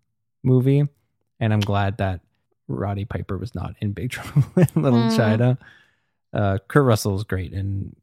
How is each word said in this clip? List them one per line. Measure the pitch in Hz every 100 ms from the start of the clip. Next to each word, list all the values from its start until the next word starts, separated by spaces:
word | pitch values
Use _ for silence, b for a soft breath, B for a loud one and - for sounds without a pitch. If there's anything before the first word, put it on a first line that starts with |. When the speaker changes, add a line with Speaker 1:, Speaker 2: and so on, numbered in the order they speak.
| _ _ _ _
Speaker 1:
movie. | 131 127 131 139 143 _ _ _ _ -
And | 113
I'm | 107
glad | 101 101 101 101
that | 95 90 _ _ _ _ -
Roddy | 131 101 98
Piper | 98 95 95 95
was | 101
not | 87 90 -
in | 107
Big | 101 127
<laughs> |
Trouble | - - 147 - -
in | 175 160
Little | 147 120
Speaker 2:
Mm. | 226 165
Speaker 1:
China. | 110 110 123 127 b b b b b _ _
Uh, | - 101 98 -
Kurt | 147 131
Russell | 110 107 98
is | 110
great | 92 92
in | 95 98 98 - -